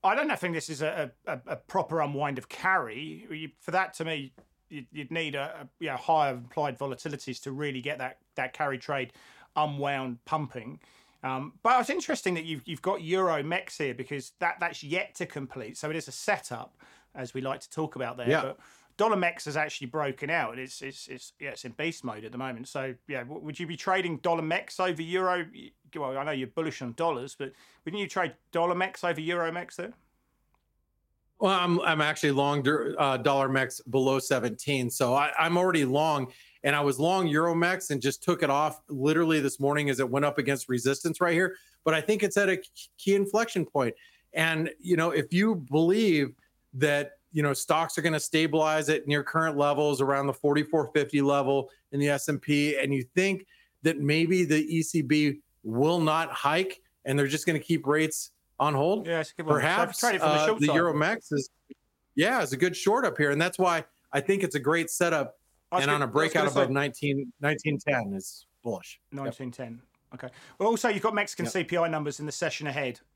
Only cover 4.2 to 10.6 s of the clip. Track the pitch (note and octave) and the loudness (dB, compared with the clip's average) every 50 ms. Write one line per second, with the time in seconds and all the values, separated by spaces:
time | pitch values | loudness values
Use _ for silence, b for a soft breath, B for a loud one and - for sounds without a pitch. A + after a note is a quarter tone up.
4.2 | C#3 C3 _ - _ _ _ _ _ _ - C#3+ B2 _ - D3 C#3+ B2 D#3+ E3 | -8 -12 _ -20 _ _ _ _ _ _ -16 -16 -16 _ -14 -14 -12 -6 -6 -4
5.2 | E3 D#3 C3 C#3 C#3 D#3 - - C#3+ C3 _ _ E3 D3+ C3+ B2 - - D#3+ D#3 | -4 -4 -4 -6 -8 -8 -10 -14 -18 -20 _ _ -8 -6 -6 -6 0 2 4 4
6.2 | D3 C#3 B2+ B2 A#2+ A#2+ - - D3 C#3+ B2 - C#3 C#3 B2+ - - D#3+ D3 C#3 | 4 2 -2 -4 -10 -10 -6 -4 -4 -4 -4 -6 -6 -6 -6 -8 -8 -10 -10 -10
7.2 | - - B2 - - C#3+ C3+ C#3 D3+ C#3+ C3+ C3 A#2+ C#3+ D3+ C3+ C3 C3 C#3 _ | -10 -10 -10 -10 -10 -10 -8 -6 -6 -6 -6 -6 -6 -8 -6 -6 -6 -8 -8 _
8.2 | _ _ _ - B2+ B2+ - - D#3 C#3+ C3+ B2 - - D3 C3+ B2+ A#2+ B B | _ _ _ -6 -6 -6 -4 -4 -4 -4 -4 -6 -6 -4 -4 -4 -4 -6 B B
9.2 | B B B B B B _ D#3 D3+ D3+ C#3+ C#3+ C#3 C#3 C#3 C3+ C3 C3 A#2+ A#2+ | B B B B B B _ -2 -2 0 -2 -4 -2 -2 -2 -2 -4 -6 -8 -10
10.2 | _ - D#3 D#3 D3+ B2 - B2 | _ -4 -2 -2 -2 -4 -8 -12